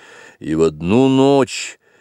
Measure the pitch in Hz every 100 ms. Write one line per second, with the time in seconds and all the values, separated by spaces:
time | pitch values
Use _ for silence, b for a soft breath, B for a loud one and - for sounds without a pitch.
0 | B B B B 69 78 82 76 85 113
1 | 135 135 135 143 127 - - - b b